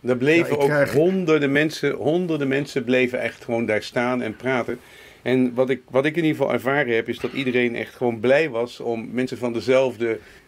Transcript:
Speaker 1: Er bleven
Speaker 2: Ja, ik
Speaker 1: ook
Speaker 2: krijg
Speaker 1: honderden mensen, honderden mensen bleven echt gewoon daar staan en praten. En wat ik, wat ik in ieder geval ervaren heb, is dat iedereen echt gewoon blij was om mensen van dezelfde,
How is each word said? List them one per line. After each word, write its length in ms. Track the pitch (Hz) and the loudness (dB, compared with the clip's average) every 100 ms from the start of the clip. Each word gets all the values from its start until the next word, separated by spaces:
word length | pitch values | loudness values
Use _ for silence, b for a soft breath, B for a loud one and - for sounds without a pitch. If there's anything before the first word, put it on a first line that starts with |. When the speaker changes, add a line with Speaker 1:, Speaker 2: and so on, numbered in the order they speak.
Speaker 1:
Er 160 | 120 123 | -2 0
bleven 320 | 135 165 165 | 4 4 2
Speaker 2:
Ja, 60 | 147 | 2
ik 60 | |
Speaker 1:
ook 60 | 143 | 2
Speaker 2:
krijg 260 | 147 139 | 2 2
Speaker 1:
honderden 580 | 139 175 190 170 156 139 | 2 2 2 2 2 2
mensen, 420 | 143 156 - 143 | 2 0 -2 -4
honderden 540 | - 117 175 175 151 135 | -2 0 0 0 -2 0
mensen 360 | 139 147 135 | -2 -2 -4
bleven 380 | 120 127 123 123 | 0 2 2 0
echt 220 | 117 - | -4 -6
gewoon 220 | - 117 110 | -4 -2 0
daar 180 | 107 | -2
staan 380 | - 127 123 127 | -2 -2 -2 -2
en 140 | 113 101 | -6 -6
praten. 440 | 127 127 - 123 B B B B | -4 -2 -4 -8 B B B B
En 320 | 123 127 127 | 0 2 2
wat 160 | 120 127 | 2 0
ik, 120 | 127 - | -2 -2
wat 160 | 127 151 | 0 0
ik 100 | 156 | 0
in 80 | |
ieder 140 | 156 143 | 0 0
geval 160 | 139 | 0
ervaren 420 | 120 131 143 127 113 | 0 0 0 2 0
heb, 140 | 117 | -2
is 100 | 113 | -4
dat 120 | 120 | -6
iedereen 440 | - 127 123 120 117 | -4 0 2 0 -2
echt 200 | 107 - | -8 -4
gewoon 240 | 123 113 | -2 0
blij 300 | 120 143 160 | 2 4 2
was 300 | 113 120 - | -2 -4 -6
om 300 | - 113 107 | -6 -6 -6
mensen 260 | 113 127 110 | -4 -4 -4
van 160 | 120 | -4
dezelfde, 680 | 117 104 131 131 107 117 107 B B | -2 2 2 2 0 -2 -4 B B